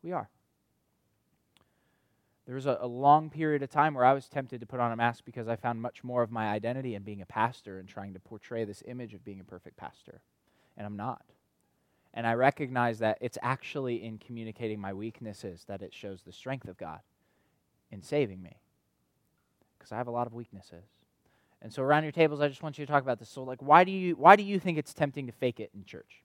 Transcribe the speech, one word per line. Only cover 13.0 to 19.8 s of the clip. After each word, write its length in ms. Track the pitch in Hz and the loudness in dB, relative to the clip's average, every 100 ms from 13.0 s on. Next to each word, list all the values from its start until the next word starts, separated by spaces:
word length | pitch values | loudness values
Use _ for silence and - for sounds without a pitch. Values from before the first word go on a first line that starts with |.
that 180 | 110 107 | 0 0
it's 160 | 123 - | -4 -4
actually 600 | 120 131 - 151 131 117 | -4 -4 -4 -8 -4 -6
in 140 | 113 110 | -8 -14
communicating 640 | - 120 113 107 117 107 | -14 -12 -12 -8 -6 -6
my 120 | 98 | -6
weaknesses 720 | 98 110 - 113 98 104 87 - | -8 -8 -10 -12 -12 -12 -14 -14
that 140 | 98 | -14
it 120 | 95 | -14
shows 280 | - 104 95 | -14 -14 -14
the 100 | - | -16
strength 340 | 90 - 131 110 | -16 -8 -8 -8
of 100 | 90 | -12
God 220 | 85 78 _ _ _ _ _ _ _ _ _ | -12 -12 _ _ _ _ _ _ _ _ _
in 120 | - | -18
saving 400 | - 147 123 92 | -4 -2 -2 -4
me. 180 | 90 - _ _ _ _ _ _ _ _ _ _ _ _ | -18 -20 _ _ _ _ _ _ _ _ _ _ _ _